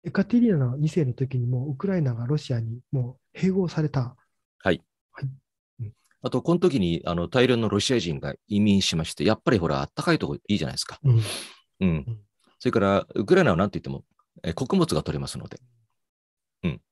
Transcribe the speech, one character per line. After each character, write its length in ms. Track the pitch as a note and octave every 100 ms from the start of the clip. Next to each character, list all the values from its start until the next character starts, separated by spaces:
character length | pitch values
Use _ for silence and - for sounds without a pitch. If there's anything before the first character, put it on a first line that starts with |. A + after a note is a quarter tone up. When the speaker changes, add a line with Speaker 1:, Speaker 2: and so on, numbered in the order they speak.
Speaker 1:
エ 80 | E3
カ 140 | - G3
テ 140 | A#3+
リ 100 | A#3
ー 80 | E3
ナ 180 | B2+ C3+
二 120 | D#3
世 160 | F#3 C3+
の 80 |
時 240 | A#2 C3 B2+
に 80 | A#2+
も 220 | B2+ C#3+
う 40 |
ウ 40 | C3
ク 120 | G3
ラ 100 | F#3
イ 40 |
ナ 140 | C#3 A#2
が 100 | A#2+
ロ 120 | D3+
シ 160 | -
ア 60 | A#2+
に 200 | A2+ A#2+ _
も 260 | C3+ A#2+ - _ -
う 20 |
併 160 | F#3
合 140 | F#3+ F3
さ 140 | -
れ 80 | D3+
た。 260 | C#3 A#2+ - _ _ _ _
Speaker 2:
は 140 | G2
い。 100 | F2 _ _ _
Speaker 1:
は 100 | -
い。 80 | C3+ C3+ _ _ _ _
う 20 |
ん。 100 | G#2+ _ _ _
Speaker 2:
あ 60 | B2
と、 100 | C3
こ 120 | C#3
の 60 | F3
時 200 | F3+ C3+
に、 220 | F2 E2 -
あ 80 |
の、 140 | F2 E2+
大 200 | B2+ B2
量 100 | A#2+
の 120 | G#2+
ロ 100 | G2+
シ 140 | -
ア 60 | B2
人 200 | F2 C#2+
が 140 | C#2 C#2 _
移 120 | G2+
民 220 | G#2 G2
し 140 | - E2
ま 100 | D#2+
し 80 |
て、 100 | -
や 120 | D#2+ A2
っ 60 |
ぱ 80 | -
り 80 | A2+
ほ 80 | E2
ら、 140 | C#2+
あ 20 |
っ 80 | C#2+
た 80 | -
か 120 | F3
い 60 | D#3+
と 80 | C#2
こ 80 | C#2+
い 60 | -
い 100 | G2+
じ 60 |
ゃ 40 | C#2+
な 40 |
い 40 | -
で 20 |
す 60 | -
か。 140 | -
Speaker 1:
う 100 | C#3+
ん。 40 | A#2
Speaker 2:
う 20 |
ん。 40 | G#2 - - - _ _
Speaker 1:
う 60 | F#2+ D#2+ C#2
ん。 80 | A2+ _ _ _ _
Speaker 2:
そ 100 | B2+
れ 40 |
か 80 | A#2
ら、 280 | G2+ G2 -
ウ 120 | - G2+
ク 100 | F#3
ラ 60 |
イ 40 | D3+
ナ 60 |
は 60 | E2
な 100 | G2+
ん 20 |
と 80 | -
い 20 |
っ 20 |
て 80 | C#2
も、 140 | C2+ _ _ _ _
え、 100 | E2
穀 240 | E2+ C3 G3
物 180 | E3 D2+
が 80 |
取 120 | - D2+
れ 40 |
ま 80 | C2+
す 100 | -
の 100 | -
で。 120 | - _ _ _ _ _ _ _ _ _ _
う 60 | F2
ん。 120 | B1+ _